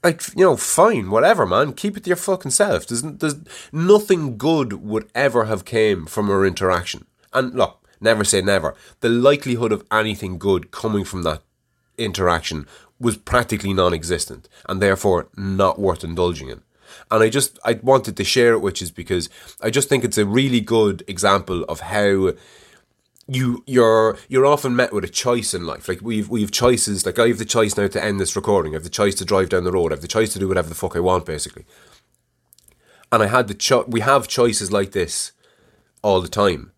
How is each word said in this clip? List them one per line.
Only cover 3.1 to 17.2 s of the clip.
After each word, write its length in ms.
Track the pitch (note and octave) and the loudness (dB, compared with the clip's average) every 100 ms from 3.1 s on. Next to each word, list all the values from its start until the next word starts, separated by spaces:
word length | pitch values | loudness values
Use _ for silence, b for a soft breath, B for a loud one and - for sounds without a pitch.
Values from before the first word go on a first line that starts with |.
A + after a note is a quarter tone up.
| - D#3+ C#3+ - B B | -6 -6 -6 -12 B B
nothing 640 | D3+ F3 G#3 G#3 F#3 D3 A2 | -4 4 4 6 0 0 -2
good 360 | C#3 D#3+ B2+ | 0 2 0
would 360 | G2 G2 G#2+ G#2+ | -6 -4 -4 -4
ever 320 | - C#3 A#2+ A2 | 0 0 2 0
have 180 | G#2+ | -2
came 420 | - A2+ G#2+ F#2+ D#2 | -2 2 2 2 -2
from 240 | - G#2 | -4 0
our 160 | G2 G2 | 2 2
interaction. 600 | F2 F#2 F2+ F2+ - - _ _ | 2 0 0 -2 -12 -16 _ _
And 200 | C3 C3 | -4 -2
look, 300 | B2 G2+ - _ _ | -2 -2 -4 _ _
never 220 | A2 A2 | 2 2
say 180 | G#2 G#2 | 2 2
never. 360 | F#2+ G2 D2+ b b b | 2 0 -2 b b b
The 80 | A#2 | 0
likelihood 640 | A#2+ C3 D3 C3+ A#2 A2+ | 4 4 4 0 -2 0
of 120 | G#2 - | -2 0
anything 480 | G#2+ G#2+ G2+ G2+ F2+ | 0 0 -4 -8 -4
good 320 | G2 F#2 - | 0 0 -2
coming 340 | - A#2 G#2 | -8 -4 -4
from 200 | F#2+ F#2 | -4 -4
that 180 | E2 D2+ _ _ _ _ _ - | -4 -4 _ _ _ _ _ -8
interaction 680 | A2 F#2 F2+ E2+ - D#2 C#2 b b _ | -6 -2 0 0 -2 -8 -10 b b _
was 160 | A#2 G#2+ | -4 -4
practically 560 | - B2 A#2+ G#2 G2+ | -2 -2 0 -4 -2
non-existent, 760 | F#2+ F2+ E2+ D#2+ F2+ - - _ b - | 0 0 0 -4 -4 -6 -12 _ b -8
and 120 | F#2+ | -2
therefore 480 | G2 F#2+ G2+ F2+ - - | 0 2 2 0 -2 -10
not 420 | G2 F#2+ F#2+ - | -6 0 0 2
worth 260 | G2 E2+ | -2 -2
indulging 460 | E2 E2+ F2+ D#2 C2 | -6 -2 -2 -2 -12
in. 120 | A#1 _ B B B B | -16 _ B B B B
And 120 | A2 | 2